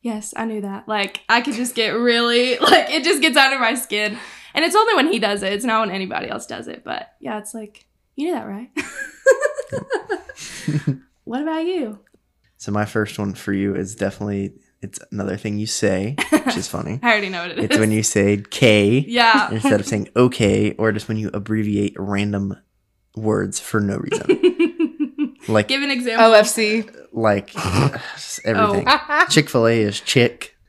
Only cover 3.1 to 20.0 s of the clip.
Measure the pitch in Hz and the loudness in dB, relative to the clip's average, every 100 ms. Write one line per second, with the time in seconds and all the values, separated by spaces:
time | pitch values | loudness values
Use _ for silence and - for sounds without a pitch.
3.1 | 311 311 277 269 269 233 240 - 208 214 | 2 2 4 4 4 0 -2 -4 -4 -4
4.1 | 214 - - - - 320 403 440 381 294 | -6 -14 -20 -8 -2 2 2 4 4 2
5.1 | 240 202 202 190 202 240 220 220 190 190 | 2 0 -2 -4 -2 0 0 0 -4 -4
6.1 | - - - - - - - - - - | -6 -6 -8 -8 -12 -10 -14 -8 -8 -10
7.1 | _ - 214 208 233 214 _ _ _ _ | _ -10 -10 -10 -14 -16 _ _ _ _
8.1 | - 311 302 220 202 247 - - - - | -8 -4 -4 -6 -12 -10 -10 -10 -10 -14
9.1 | - - 523 587 587 - 523 - 508 - | -2 2 4 2 -4 -8 -10 -6 -8 -6
10.1 | 403 - - - - - 147 - 131 _ | -8 -8 -18 -16 -10 -4 -4 -2 -6 _
11.1 | _ - 226 311 - 339 370 233 208 _ | _ -10 -6 -4 -2 -2 -2 -4 -8 _
12.1 | _ _ _ _ _ - 104 104 113 104 | _ _ _ _ _ -6 -2 -2 -2 -2
13.1 | - 101 92 - 98 98 92 95 104 98 | -4 -6 -6 -4 -2 0 -2 -6 -4 -6
14.1 | - 104 101 98 - _ _ 98 - - | -4 -6 -4 -6 -10 _ _ -14 -14 -12
15.1 | 107 101 98 110 104 110 - 104 92 101 | -8 -6 -6 -6 -6 -6 -2 0 0 -2
16.1 | 143 - 302 - 233 - - - 123 240 | -4 0 0 0 -4 -6 -8 -8 -4 0
17.1 | 214 196 185 175 160 107 - 110 107 107 | 0 -2 -8 -8 -6 -2 2 2 2 2
18.1 | 107 98 104 101 - 123 107 101 123 147 | 2 2 2 -2 2 6 6 6 2 2
19.1 | 240 233 214 202 110 277 104 98 110 | 2 4 4 2 0 2 2 0 -4